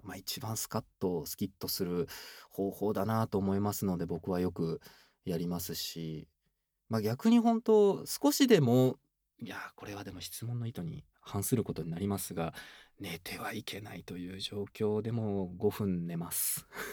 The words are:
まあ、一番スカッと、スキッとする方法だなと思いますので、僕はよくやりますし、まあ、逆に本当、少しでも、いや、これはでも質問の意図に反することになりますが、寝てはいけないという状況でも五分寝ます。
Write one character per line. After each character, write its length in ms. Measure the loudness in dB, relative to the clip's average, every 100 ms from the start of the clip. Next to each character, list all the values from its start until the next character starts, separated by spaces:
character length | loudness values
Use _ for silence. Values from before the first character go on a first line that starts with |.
ま 100 | -12
あ、 20 | -12
一 260 | -8 -8
番 160 | -4 -4
ス 120 | -4
カ 80 | -6
ッ 40 | -6 -4
と、 260 | -2 -2 -4
ス 100 | -4
キ 100 | -6
ッ 60 | -4
と 100 | -6
す 160 | -2
る 240 | -2 0 -2 -6 -16 -18 -12
方 180 | -4 -4
法 240 | 0 -2
だ 140 | 0 2
な 180 | 2 2
と 140 | 2
思 160 | 2 2
い 40 |
ま 140 | 0
す 140 | 0 0
の 100 | 0
で、 80 | -2
僕 240 | -4 -2
は 100 | 0
よ 120 | 0
く 280 | 0 -2 -2 -8 -20 _ _ -4
や 100 | -2
り 80 | -2
ま 120 | -4
す 140 | -6
し、 540 | -6 -6 -6 -8 -8 -12 _ _ _ _ _ -4
ま 120 | -2
あ、 20 |
逆 300 | 0 2 6
に 80 | 6
本 240 | 6 2
当、 420 | 6 8 8 4 -4
少 260 | 0 2
し 160 | 4 8
で 140 | 8
も、 380 | 8 8 6 2 _ _ _ -16
い 60 | -12
や、 240 | -10 -12 -14
こ 80 | -12
れ 100 | -10
は 80 |
で 80 | -10
も 80 | -12
質 240 | -12 -8
問 160 | -6 -4
の 80 | -4
意 60 |
図 100 | -4
に 220 | -6 -8 -14 _
反 240 | -8 -4 2
す 100 | 2
る 80 |
こ 100 | 2
と 80 | -4
に 80 | -4
な 80 | -2
り 100 | -2
ま 100 | -2
す 160 | -4
が、 200 | -4 -4 -6 -18 -20 -20 -12
寝 200 | -10 -8
て 180 | -10 -8
は 160 | -6
い 100 | -8
け 160 | -8 -10
な 160 | -10 -12
い 80 |
と 140 | -10 -8
い 180 | -8 -8
う 60 |
状 240 | -6 -6 -6
況 280 | 0 0 2
で 120 | 0
も 400 | -2 0 0 -2 2
五 140 | 2
分 380 | 2 0 0 0
寝 100 | -4
ま 120 | -4
す。 380 | -2 -2 -4 -6 -12 2